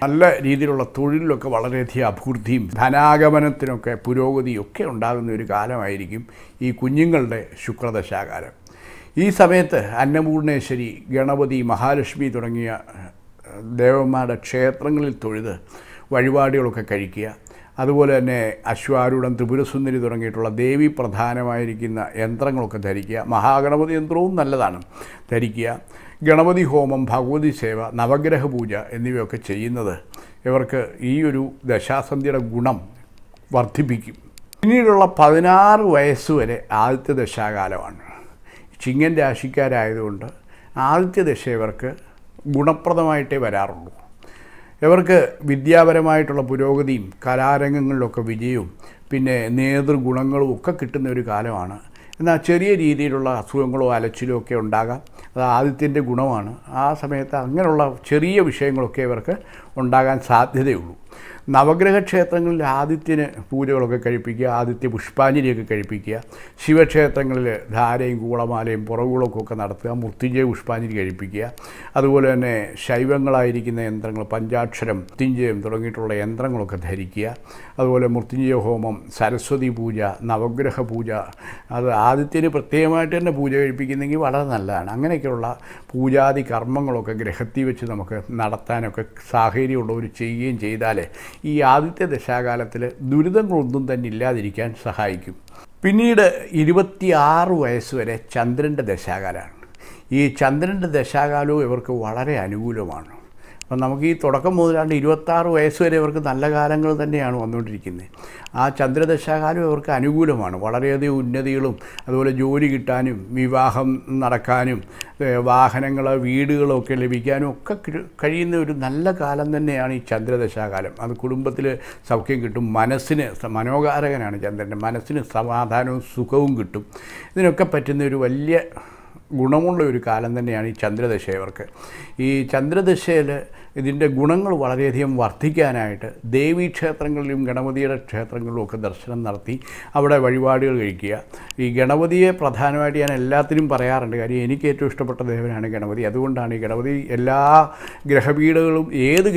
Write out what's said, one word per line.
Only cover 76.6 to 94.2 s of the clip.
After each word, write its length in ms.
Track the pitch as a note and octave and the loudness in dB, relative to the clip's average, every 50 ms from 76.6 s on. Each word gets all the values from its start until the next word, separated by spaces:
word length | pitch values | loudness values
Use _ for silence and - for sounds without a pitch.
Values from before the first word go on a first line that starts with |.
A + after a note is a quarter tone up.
| G#2 F#2 F#2+ | -4 -6 -6
ധരിക്കുക. 600 | F2+ E2+ E2 F#2+ F#2+ F#2+ F2+ F2+ G#2+ G#2 A2 A#2+ - - - - - - - - - | -8 -6 -6 -6 -6 -8 -8 -8 -6 -6 -6 -6 -10 -16 -20 -20 -20 -20 -12 -4 0
അതുപോലെ 280 | C3 B2+ B2+ B2+ B2+ B2 | 2 2 4 4 4 2
മൃത്യുഞ്ജയ 460 | A#2+ A#2+ A2+ - - C3 C3+ C3 C3 | 2 0 -2 -4 -4 -2 0 2 2
ഹോമം, 480 | B2 G2+ A2+ A#2 A2+ A2+ A2+ G#2+ G2 - - - - | 2 0 0 -2 -2 -2 -4 -6 -8 -10 -12 -4 -2
സരസ്വതി 520 | A#2 G#2+ A#2+ A#2+ - - C#3+ C3+ C3 B2+ | 0 0 0 -2 -4 -2 -2 -2 -2 -2
പൂജ, 300 | A#2+ A#2 A2+ A2+ A2 G#2+ G#2 G2+ G2 - - | -2 -4 -4 -4 -4 -2 -2 -4 -4 -4 -4
നവഗ്രഹ 580 | A#2 A2+ G#2+ A2+ A#2+ A#2 B2 C#3 C#3 B2 - | -2 -2 0 -2 -2 -2 -2 -2 -2 -2 -4
പൂജ, 300 | B2+ A2 A2+ A#2 A2+ A2 A2 G#2+ G2 - - - - - - - - - | -4 -4 -4 -6 -4 -4 -4 -6 -6 -8 -12 -18 -18 -18 -18 -16 -14 -8
അത് 180 | C3 A#2+ B2 B2+ | -6 -2 0 0
ആദിത്യന് 560 | A#2 G#2+ G#2+ A#2+ C3 C#3+ D3 C#3+ - D#3+ D#3 E3 | 2 4 4 4 4 4 2 0 0 0 0 0
പ്രത്യേകമായിട്ട് 680 | D3 D3 B2+ - - D#3 D#3+ D#3+ D#3+ E3 D#3+ D#3 D#3+ E3+ | 0 -2 -2 0 0 2 2 4 2 2 0 0 -2 -2
തന്നെ 140 | F3 F3 | 0 0
പൂജ 220 | D#3 C#3 C#3 C#3 C3 | 0 0 0 0 2
കഴിപ്പിക്കുന്നെങ്കിൽ 640 | C#3 C#3+ C3+ B2+ A#2+ C#3 C3 C#3 C#3 C#3+ C#3+ D3 D#3 | 2 2 0 0 -2 -4 -4 -4 -4 -2 -2 -2 0
വളരെ 260 | D#3 C#3 C3 C#3 C#3+ | 0 0 0 0 0
നല്ലതാണ്. 460 | C#3 B2 G#2+ F#2+ F#2+ G2+ F2 F2 F#2+ | 0 -2 -2 -2 -2 -4 -4 -4 -6
അങ്ങനെയൊക്കെയുള്ള 720 | G#2+ A#2+ C3+ D#3+ F3 D3+ C3+ C#3 B2 A#2 A#2 A#2 B2 - - - - - - - | -4 -2 -2 0 -2 -2 -2 -2 -4 -4 -4 -6 -6 -8 -12 -18 -20 -20 -16 -10
പൂജാതി 540 | - B2+ C3 C3 C3 C#3 C3+ C3+ C#3 C3 B2 A#2 | -4 -2 0 2 4 4 4 4 2 0 -2 -4
കർമ്മങ്ങളൊക്കെ 600 | A#2 A2+ A2+ A#2 C3 C#3+ C#3+ C#3 B2+ A#2 A2 G#2 | -4 -4 -4 -2 -2 -2 -2 -2 -2 -4 -4 -6
ഗ്രഹത്തിൽ 520 | A2+ G#2+ A2+ G#2 G2+ - A#2+ A2 - C#3 C3+ | -6 -6 -6 -6 -6 -6 -8 -6 -4 -2 -2
വെച്ച് 220 | C3 B2+ B2+ - | -2 -2 -4 -6
നമുക്ക് 360 | A#2 A2+ G#2 F#2+ F2 A2 G#2+ F#2+ - | -8 -8 -8 -8 -8 -8 -10 -10 -8
നടത്താനൊക്കെ 720 | A#2+ A#2 A2+ G#2+ A2 A2 - - A#2 A#2 A2+ G#2+ G2 - A2 - - - - - | -6 -4 -4 -4 -4 -6 -6 -4 -4 -4 -4 -4 -6 -8 -8 -8 -10 -18 -10 -2
സാഹചര്യമുള്ളവർ 800 | - A#2+ A2+ A2+ G#2 B2 C3 C3 C3 B2+ A#2 A2 A2+ A#2 A#2 A2 - - | 0 2 2 2 2 0 0 0 0 -2 -2 -2 -4 -4 -6 -8 -8 -8
ചെയ്യുകയും 420 | A#2 A#2 A#2 A#2 B2 C3 B2+ A#2 | -6 -6 -4 -4 -4 -4 -4 -4
ചെയ്താലേ 480 | A2 G#2 A2 A2 A2+ A2+ A2 G2 E2+ - - - - - - - - | -4 -4 -4 -2 0 0 0 -2 -2 -6 -8 -16 -18 -20 -16 -10 -6
ഈ 160 | D3+ D3+ D3 | -2 0 4
ആദിത്യ 440 | C#3+ B2+ C3 C#3+ D3+ E3 F3 - F#3+ | 6 6 6 6 4 0 -2 -4 -4
ദശാകാലത്തിൽ 880 | F3 C#3+ B2 - - B2 B2 B2 B2 A#2+ A#2+ A#2+ A2+ - A#2 A#2+ B2 - - | -4 -4 -4 -4 -4 -4 -2 -2 -2 -4 -4 -6 -6 -8 -6 -6 -8 -8 -8
ദുരിതങ്ങളൊന്നും 920 | C#3 B2+ C#3 D3+ D#3 F3 F#3 A3 A3 G3+ F#3 D#3+ C#3+ B2 B2 C#3 C3+ B2+ C3 | -4 0 2 2 2 4 2 2 2 2 0 0 0 0 -2 -2 -2 -2 -4
തന്നെ 140 | A#2+ B2 A#2+ | -4 -4 -4
ഇല്ലാതിരിക്കാൻ 640 | G#2+ A2 | -4 -4